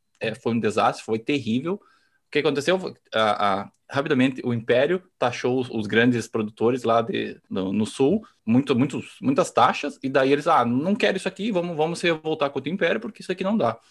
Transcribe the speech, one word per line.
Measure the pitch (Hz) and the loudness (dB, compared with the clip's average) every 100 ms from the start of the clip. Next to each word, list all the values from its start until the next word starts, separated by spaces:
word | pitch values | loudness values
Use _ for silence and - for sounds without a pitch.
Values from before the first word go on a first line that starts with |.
| _ - | _ -8
é, | 113 | -8
foi | 107 123 | -4 -2
um | 117 | 0
desastre, | 107 101 113 143 | 0 2 0 0
foi | - 113 | -4 -4
terrível. | - 143 110 120 165 | -2 -4 0 -2 -2
O | 202 _ _ _ _ _ | -8 _ _ _ _ _
que | 147 | -2
aconteceu? | 151 143 151 185 - - _ | 0 0 0 0 -2 -14 _
A, | 110 110 104 104 98 | 0 2 2 0 0
a, | 98 _ - | -4 _ -6
rapidamente, | 139 151 135 131 131 | -4 0 2 2 0
o | 123 | -4
Império | 117 120 120 147 185 - - | -4 0 2 2 -2 -6 -4
taxou | 123 - 127 131 | -4 -2 -2 -2
os, | 123 | -2
os | 117 104 | -6 0
grandes | 110 123 120 - | 2 4 2 -2
produtores | 113 107 - 110 127 | -4 -4 0 0 0
lá | 113 117 | 2 2
de, | 113 113 107 101 - | 2 -4 -6 -10 -10
no, | 101 95 | -6 -2
no | 104 | -2
Sul, | 107 - 135 214 - _ - | -2 0 2 2 -4 _ 0
muito, | 123 139 | 2 2
muitos, | 120 143 131 - - | 2 0 -2 -12 -6
muitas | - 147 170 | -2 0 2
taxas, | - 127 - 143 - | 4 4 2 -6 -8
e | 135 | -2
daí | 139 135 | 2 4
eles, | 143 165 | 2 4
"Ah, | 151 | 2
não | 117 127 170 | 4 0 0
quero | 202 208 190 | 0 0 0
isso | - | -4
aqui, | - 214 | -6 -4
vamos, | 180 175 156 | -2 -2 -2
vamos | 156 165 | -2 0
se | 175 | -2
revoltar | 160 156 156 143 | -2 -2 -2 -2
contra | 139 143 | -4 -6
o | |
Império, | 190 170 208 | -2 0 -2
porque | 220 - | -6 -12
isso | 190 | -8
aqui | 185 | -6
não | 190 220 | -2 0
dá." | 120 - _ | 0 -2 _